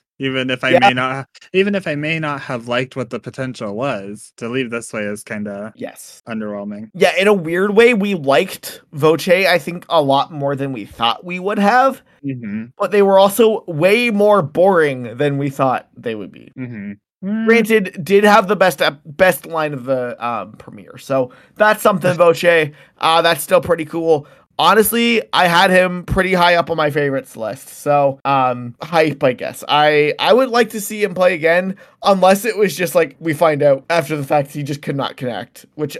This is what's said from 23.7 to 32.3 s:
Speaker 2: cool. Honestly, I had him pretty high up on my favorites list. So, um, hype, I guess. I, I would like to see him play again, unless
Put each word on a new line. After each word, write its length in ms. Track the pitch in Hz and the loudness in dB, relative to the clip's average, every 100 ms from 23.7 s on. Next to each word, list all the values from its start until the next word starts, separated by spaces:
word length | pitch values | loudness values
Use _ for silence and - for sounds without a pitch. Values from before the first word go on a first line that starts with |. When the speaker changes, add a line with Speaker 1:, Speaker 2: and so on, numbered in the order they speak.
| 165 156 | -2 -4
Speaker 2:
cool. 400 | 170 165 147 - _ _ - | -4 0 0 -2 _ _ 0
Honestly, 600 | 160 208 208 233 233 233 - | 4 4 4 2 0 0 0
I 140 | 151 175 | 2 4
had 240 | 170 190 | 4 4
him 320 | 185 185 180 - | 4 2 -2 -4
pretty 280 | 196 185 180 | -2 2 2
high 200 | 175 170 | 4 2
up 140 | 165 | 0
on 80 | 165 | 0
my 140 | 151 | 0
favorites 440 | 147 143 135 - 113 | 0 0 -2 -8 -10
list. 340 | 107 131 - | -10 -10 -16
So, 500 | - 143 143 139 135 | -6 0 4 2 0
um, 520 | 135 135 127 123 120 - | 0 2 2 -2 -8 -12
hype, 400 | 160 170 160 - | -2 0 0 0
I 100 | 139 | -2
guess. 300 | 123 71 - - | -2 -8 -8 -2
I, 460 | 147 151 151 147 - | 2 4 4 2 0
I 120 | 156 | 2
would 180 | 220 262 | 4 2
like 200 | 233 226 | 0 0
to 100 | 220 | -4
see 240 | 202 214 | -8 -4
him 120 | 202 180 | -4 0
play 180 | 185 | 0
again, 420 | 170 160 175 190 190 - _ | 2 2 2 -2 -6 -16 _
unless 420 | - 196 185 | 0 4 4